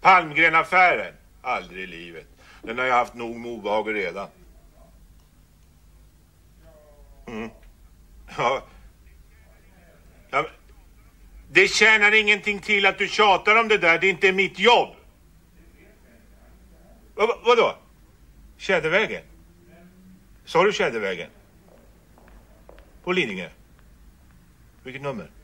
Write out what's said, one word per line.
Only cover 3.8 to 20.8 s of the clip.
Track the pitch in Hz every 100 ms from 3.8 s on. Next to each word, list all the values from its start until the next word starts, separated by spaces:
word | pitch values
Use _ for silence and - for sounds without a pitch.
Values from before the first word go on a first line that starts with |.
| 107 107
redan. | 92 90 98 _ - - _ _ - - - - _ _ _ _ _ _ _ _ - _ _ _ _ _ - - - - - - -
Mm. | 110 110 - - _ - _ _ - - -
Ja. | 123 131 - - - _ - - - _ _ _ _ _ _ _ - - -
Ja, | 131
men | 151 - _ - - - - _ - - -
det | 156 190
tjänar | - 214 220 208 220
ingenting | 208 208 208 202
till | - 208 196
att | 190
du | 196
tjatar | - 214 185 - 214
om | 226
det | 208
där. | 165 170
Det | 190
är |
inte | 190 196
mitt | 185 185 185
jobb. | 208 226 135 - - _ _ _ _ _ - _ - _ _ _ _ - - - - - - - - -
Va-, | 220
va-, | - 220
vadå? | 240 156 - _ _ _ _ _ - - _
Tjädervägen? | - 185 156 180 427 90 - - - _ _ - - _ - - _ - -
Sa | 160
du | 196
Tjädervägen? | 196